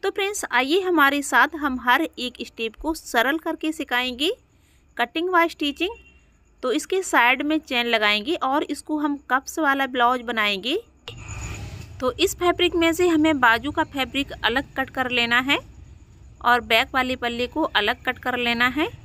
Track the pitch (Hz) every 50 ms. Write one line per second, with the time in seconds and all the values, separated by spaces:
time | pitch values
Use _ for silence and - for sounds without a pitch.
0 | - 392 392 - 392 392 415 - - - - - 254 269 302 392 381 370 359 320
1 | 285 277 277 285 277 - - 262 247 294 - 320 285 294 254 247 226 247 247 277
2 | 320 - _ - 240 247 247 - - - _ - 226 226 220 - - 294 330 311
3 | - - - 247 226 254 285 320 - 349 320 320 - 311 311 - 277 - 247 240
4 | 247 254 247 240 285 330 480 _ _ _ _ _ _ _ _ _ _ _ _ -
5 | 240 240 _ 330 330 370 370 349 330 330 - _ 320 285 277 - 330 381 466 466
6 | - - _ _ _ _ _ _ _ _ _ _ - 254 226 302 - - - 370
7 | 381 - - 294 240 240 254 254 294 294 311 320 294 - 269 240 240 240 240 226
8 | 214 208 208 208 208 240 339 - - 262 262 294 - - 311 277 - - 302 302
9 | 294 302 285 277 - _ 254 262 269 - - - 320 285 269 277 269 262 254 254
10 | 240 240 254 254 240 226 247 226 214 208 202 196 180 240 285 427 466 _ _ _
11 | _ - - - - - - - - - - - - - - - - - - -
12 | - 254 247 - 302 392 - - 359 349 349 349 359 349 - 339 330 330 330 320
13 | 359 359 330 311 302 320 320 277 247 233 226 233 226 285 294 - 311 302 - 285
14 | 262 247 - 269 277 - - - - 190 233 254 269 - - - 269 262 - 269
15 | 254 254 247 247 233 233 240 240 254 262 285 403 - - - - - - - -
16 | - _ - - - - - - - 240 240 247 226 220 233 226 254 269 - 269
17 | 254 254 254 254 254 240 240 233 247 240 - 302 320 - - - 208 208 247 -
18 | - - 254 - - 262 247 247 240 233 233 233 240 247 247 277 320 453 480 -
19 | -